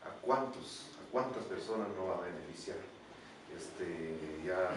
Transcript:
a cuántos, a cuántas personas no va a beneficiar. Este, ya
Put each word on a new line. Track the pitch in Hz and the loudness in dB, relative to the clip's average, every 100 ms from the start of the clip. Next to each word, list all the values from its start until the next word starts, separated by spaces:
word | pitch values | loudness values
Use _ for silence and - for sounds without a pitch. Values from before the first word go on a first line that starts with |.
| - | -10
a | - | -2
cuántos, | 127 131 - - - - - - | 4 6 4 -2 -6 -8 -10 -10
a | - | 0
cuántas | 127 127 113 104 | 2 4 0 -2
personas | 95 - 110 101 95 | -2 2 2 2 2
no | 92 | 2
va | 85 | 2
a | |
beneficiar. | 90 80 76 80 - - - - - - - - - 85 | 0 -4 -6 -6 -4 -4 -4 -12 -14 -14 -14 -14 -10 -8
Este, | 80 - 87 82 80 80 78 78 87 | -6 -2 -2 0 0 -2 -2 -2 2
ya | 92 90 | 6 6